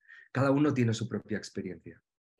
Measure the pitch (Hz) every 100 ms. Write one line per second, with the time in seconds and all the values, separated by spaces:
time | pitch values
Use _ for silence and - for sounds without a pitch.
0 | - - - 127 139 139 147 127 117 110
1 | - 104 - 101 - - 95 85 85 82
2 | _ _ _